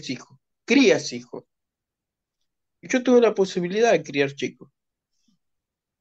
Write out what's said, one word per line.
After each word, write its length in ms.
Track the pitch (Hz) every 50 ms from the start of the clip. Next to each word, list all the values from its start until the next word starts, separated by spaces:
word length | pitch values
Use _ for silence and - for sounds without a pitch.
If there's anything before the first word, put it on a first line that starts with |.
| -
hijos, 300 | - 127 - - _ _ _ _ _ _ _ _
cría 320 | - 233 285 254 190 156 - - -
hijos. 320 | 131 120 - - - 113 _ _ _ _ _ _ _ _ _ _ _ _ _ _ _ _ _ _ _ _ _ _ _ _ _ _ _ _
Y 100 | - 170
yo 120 | - 254
tuve 200 | 247 254 247 240
la 120 | 233 208 208
posibilidad 580 | 202 190 190 - 185 175 175 190 214 233 233
de 120 | 190 156 151
criar 320 | - 139 143 139 139 139
chicos. 340 | - 127 123 - _ - _ _ _ _ _ _ _ _ _ _ _ _ _ 185 _ _ _ _ _ _ _ _ _ _ _ _ _